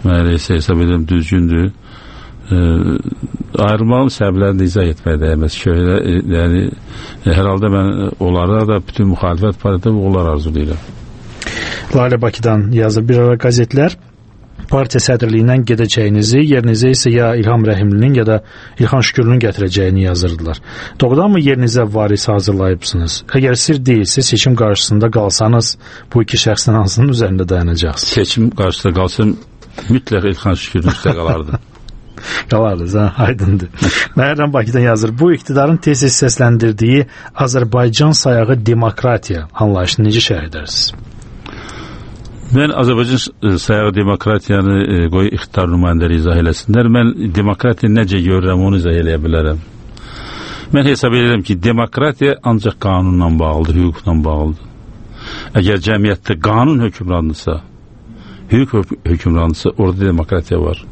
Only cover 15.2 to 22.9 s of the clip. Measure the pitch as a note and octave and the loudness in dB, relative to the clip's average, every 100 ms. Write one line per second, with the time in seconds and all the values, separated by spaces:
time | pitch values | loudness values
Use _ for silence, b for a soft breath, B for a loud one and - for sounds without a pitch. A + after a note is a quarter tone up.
15.2 | A#2 A2+ A#2 B2+ A#2 A2+ A2+ - G#2+ G#2 | 2 2 4 2 2 0 0 0 2 2
16.2 | G#2 B2 D3+ C3+ A#2 A2 B2+ C3 B2+ A#2 | 2 2 4 2 2 2 2 2 2 2
17.2 | A#2 A#2 G#2+ A#2 A2 G2 G#2 G2+ B2 C3 | 2 2 2 2 2 2 2 4 4 2
18.2 | A2 A2 B B B B A#2+ C3+ A2 - | 2 0 B B B B 0 2 0 0
19.2 | A#2 B2 A#2 F#2+ F#2+ F2+ F#2 F#2+ F#2+ F2 | 2 2 2 -2 -2 0 2 2 2 0
20.2 | F2 E2 D#2+ D#2+ B B B B B2+ C3+ | -2 -2 -6 -8 B B B B 2 2
21.2 | G3+ G3 C#3+ C3 B2 A#2 A2 G#2+ G#2 G2+ | 4 4 2 2 2 2 0 0 0 0
22.2 | - G#2 F2+ G2 F#2+ F2+ - | 2 0 2 0 0 -2 -2